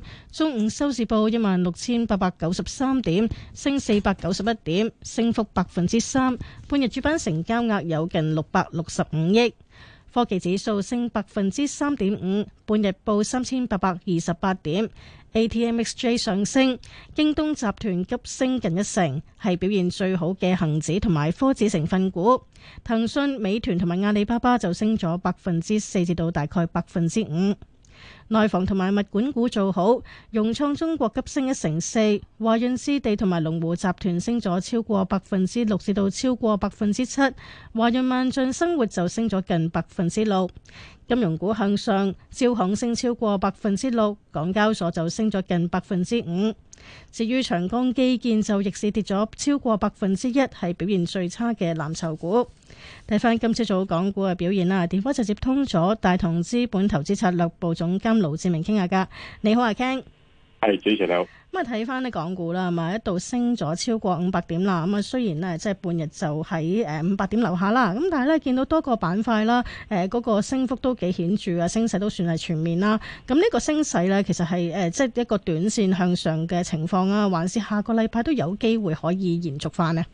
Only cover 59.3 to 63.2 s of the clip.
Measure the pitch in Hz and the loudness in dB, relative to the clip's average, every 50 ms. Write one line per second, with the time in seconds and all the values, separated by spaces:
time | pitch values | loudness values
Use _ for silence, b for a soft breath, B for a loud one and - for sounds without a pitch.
59.3 | B B B 214 220 240 247 226 202 - 254 262 262 262 - - - _ _ _ | B B B 2 4 4 2 2 0 0 -2 -2 -2 -4 -6 -10 -20 _ _ _
60.3 | _ - - _ _ - - 110 101 90 - 104 107 98 95 85 87 87 90 B | _ -20 -20 _ _ -2 0 2 2 2 2 2 2 2 2 2 2 2 0 B
61.3 | B B B B - 370 330 233 240 214 233 233 262 262 254 247 - 190 151 170 | B B B B -6 -4 -4 -2 -2 -4 -4 -4 -4 -4 -4 -6 -6 -6 -6 -6
62.3 | 185 175 170 165 170 180 185 180 175 170 165 165 190 226 - 226 180 180 | -4 -4 -4 -4 -2 -2 -2 0 0 0 0 -2 -2 -4 -2 -2 -2 -2